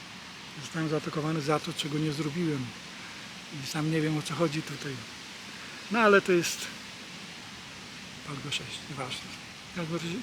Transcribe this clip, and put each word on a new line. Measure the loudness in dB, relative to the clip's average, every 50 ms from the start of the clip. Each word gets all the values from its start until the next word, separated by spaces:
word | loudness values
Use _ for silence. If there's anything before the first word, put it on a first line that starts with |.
| -12 -12 -12 -12 -12 -12 -12 -12 -12 -12 -10 -10
Zostałem | -8 -4 -2 0 0 2
zaatakowany | 2 2 0 0 0 0 2 2 2 2
za | 4 4 2 2
to, | 2 -2 -2
czego | -2 -2 0 2 2
nie | 2 2 2
zrobiłem. | 0 0 0 2 2 2 2 2 2 0 -2 -6 -8 -10 -12 -12 -10 -12 -10 -10 -10 -10 -10 -10 -12 -10 -8 -8 -6 -6
I |
sam | -2 0 0 2 4
nie | 4 4
wiem, | 4 4 2 2
o | 0
co | -2 2
chodzi | 2 2 4 4 0 -2
tutaj. | -2 -6 -6 -4 -6 -6 -6 -8 -10 -10 -12 -12 -12 -12 -12 -12 -12 -12 -10 -10 -10 -10 -10 -4 0
No | 4 8
ale | 10 12 12 10
to | 10 8 6
jest | 6 6 4 0 -2 -4 -6 -8 -10 -10 -12 -12 -12 -12 -12 -10 -10 -10 -10 -12 -12 -12 -12 -12 -12 -12 -12 -12 -12 -12 -12 -12 -12 -12 -12 -12 -10 -8 -8
Algo | -8 -6 -4 -4
sześć, | -4 -4 -4 -4 -8 -8 -8 -8
nieważne. | -6 -4 -4 -4 -4 -6 -6 -8 -10 -10 -12 -12 -12 -12 -12 -8 -4
W |
każdym | -4 -2 0 -2
razie, | -2 0 0 -2 -2